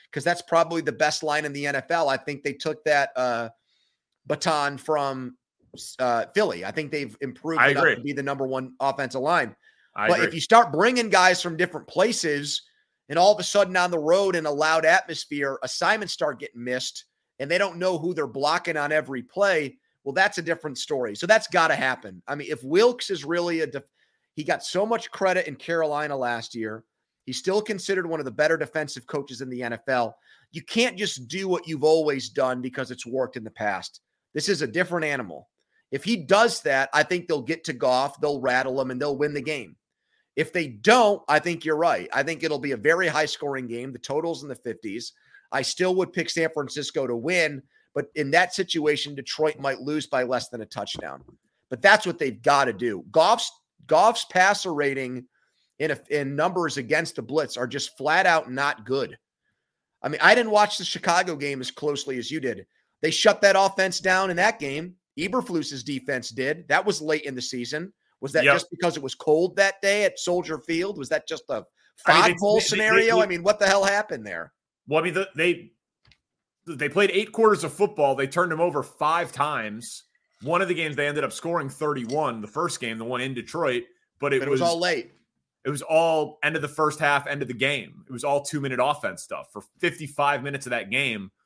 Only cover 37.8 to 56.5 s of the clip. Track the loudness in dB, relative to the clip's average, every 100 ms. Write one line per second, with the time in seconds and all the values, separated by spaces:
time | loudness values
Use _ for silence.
37.8 | 2 2 0 -2 -2 0 2 2 2 -2
38.8 | -2 -2 -2 0 -2 -2 -6 -8 -10 _
39.8 | _ _ _ _ _ -4 -2 -2 -4 0
40.8 | 6 8 6 4 2 2 2 -4 -2 2
41.8 | 2 2 -2 -2 -2 -2 -4 -2 -4 0
42.8 | 4 6 4 2 0 -2 -4 -4 -6 -8
43.8 | -8 -12 -4 -2 -2 -6 -8 -10 -8 -8
44.8 | -8 -8 -10 _ _ -20 -6 -4 -4 0
45.8 | 0 2 0 -2 -4 -2 -2 -2 -6 -6
46.8 | -6 -4 -2 -2 -2 0 0 -2 -14 _
47.8 | _ -6 -6 -4 2 2 2 -2 -2 0
48.8 | 0 0 -4 -10 -10 -2 -2 0 -4 -4
49.8 | -4 -4 -2 -2 0 -2 -4 -10 -10 -10
50.8 | -8 -8 -10 -12 -18 -20 _ _ -12 2
51.8 | 6 6 2 -4 -4 -2 2 4 2 0
52.8 | -4 -4 0 4 4 4 0 _ _ _
53.8 | 2 4 6 4 -2 4 4 4 -2 -2
54.8 | -2 -2 -6 -8 -12 _ _ _ _ -6
55.8 | -4 -4 -2 -2 -2 0 0